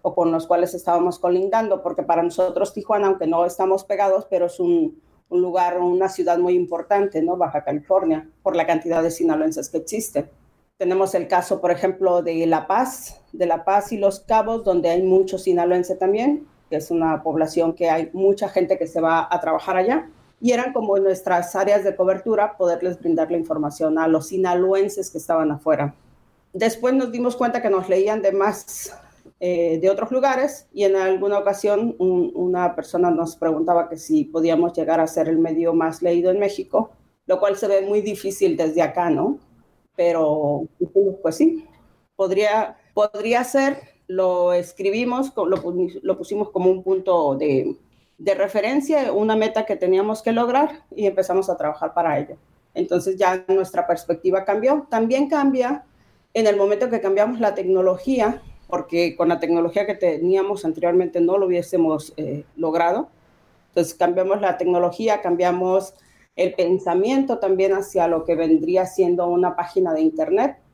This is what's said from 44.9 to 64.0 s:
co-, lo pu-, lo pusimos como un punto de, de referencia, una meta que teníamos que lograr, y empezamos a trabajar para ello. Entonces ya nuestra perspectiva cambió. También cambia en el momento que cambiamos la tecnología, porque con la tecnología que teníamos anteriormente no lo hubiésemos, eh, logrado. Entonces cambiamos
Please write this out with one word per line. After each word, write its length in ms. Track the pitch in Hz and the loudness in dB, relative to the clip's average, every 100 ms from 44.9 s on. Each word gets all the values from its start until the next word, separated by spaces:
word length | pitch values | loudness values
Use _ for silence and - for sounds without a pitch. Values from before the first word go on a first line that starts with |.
| 214 247 247 269 | 0 -2 -2 -4
co-, 160 | - 175 | -2 0
lo 120 | 185 | 0
pu-, 420 | 165 180 180 - | -2 -2 -4 -4
lo 160 | 190 185 | -4 -4
pusimos 320 | 170 208 208 | -4 -4 -4
como 180 | 190 185 | 0 2
un 140 | 185 | 2
punto 540 | 185 190 185 175 147 135 | 0 -2 2 2 2 0
de, 400 | 151 135 - - _ _ _ _ | 0 0 0 -6 _ _ _ _
de 160 | 165 | -2
referencia, 760 | 196 190 214 208 277 277 302 247 | 0 0 0 0 -2 0 0 2
una 240 | 202 214 220 | 0 2 2
meta 280 | 214 220 | 0 -2
que 100 | 220 202 | -2 -2
teníamos 460 | 185 190 208 214 | 2 2 0 -2
que 100 | - | -2
lograr, 500 | 226 240 254 302 302 _ | 0 2 2 0 -2 _
y 120 | - 208 | -2 -2
empezamos 420 | 190 190 180 190 | 0 0 0 0
a 80 | 175 | -2
trabajar 380 | 151 151 - | -4 -4 -4
para 240 | - 165 143 | -2 0 0
ello. 180 | - - _ _ _ | -4 -12 _ _ _
Entonces 420 | - 170 180 185 190 | -6 -2 -2 -2 0
ya 280 | 190 185 185 | 0 0 0
nuestra 380 | 190 185 - - | 0 0 -4 -2
perspectiva 580 | 202 - 165 185 185 | -4 -2 -2 0 0
cambió. 420 | 190 208 240 294 285 | 0 0 0 0 -2
También 380 | 220 226 262 294 | -2 0 0 0
cambia 560 | 302 277 262 247 285 - _ _ _ _ | 2 2 2 0 -4 -8 _ _ _ _
en 120 | 226 220 | 0 2
el 100 | 202 | 2
momento 340 | 202 208 254 | 2 0 0
que 100 | 226 | -2
cambiamos 400 | 196 196 214 240 | 0 2 0 2
la 140 | 220 | -2
tecnología, 880 | 202 180 190 185 180 - 262 220 247 - - - | 0 2 4 2 0 -2 0 0 -2 -12 -20 -8
porque 480 | 175 175 170 170 165 | -8 -2 0 0 0
con 120 | 170 | 0
la 120 | 170 | 0
tecnología 460 | 165 170 170 202 208 | 0 0 2 0 -2
que 80 | |
teníamos 720 | 196 180 151 170 196 196 202 165 | 0 0 0 0 2 0 -4 -4
anteriormente 540 | 160 175 180 175 175 | -2 0 2 0 0
no 180 | 170 196 | 2 2
lo 80 | 190 | 2
hubiésemos, 640 | 175 175 180 165 151 151 - | 0 0 0 0 0 -6 -10
eh, 260 | 151 147 - - | -8 -8 -12 -6
logrado. 520 | 160 160 170 202 320 _ _ _ _ _ _ | -2 0 0 0 -4 _ _ _ _ _ _
Entonces 260 | - 165 | -4 -4
cambiamos 480 | - | 0